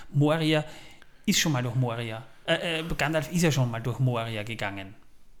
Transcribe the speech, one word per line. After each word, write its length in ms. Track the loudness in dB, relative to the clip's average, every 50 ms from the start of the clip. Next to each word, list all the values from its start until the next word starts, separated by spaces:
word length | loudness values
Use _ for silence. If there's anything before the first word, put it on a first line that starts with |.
| -10 -2 2
Moria 520 | 4 4 4 4 2 2 2 2 2 0 -2 -8 -16 -18 -18 -18 -20 -20 -20 -18 -8 -2
ist 120 | 0 2 2
schon 140 | 2 2 2
mal 100 | 0 0
durch 120 | 0 0
Moria. 480 | 0 0 0 -2 -4 -6 -6 -6 -8 -12 -14 -20 -10 -2
Äh, 340 | -2 -2 0 0 -2 -2 -2
äh, 40 | -2 -4 -2
Gandalf 340 | 0 0 2 2 0 0 0
ist 120 | 2 4 4
ja 100 | 4 4
schon 180 | 4 2 0
mal 100 | 0 -2 -4
durch 160 | -4 -2 0
Moria 440 | 2 2 2 0 -2 -2 -4 -4 -4
gegangen. 500 | -6 -6 -4 -4 -4 -4 -6 -10 -12 -14 -18 -20 -20 -20 -20 -20 -20 -20 -20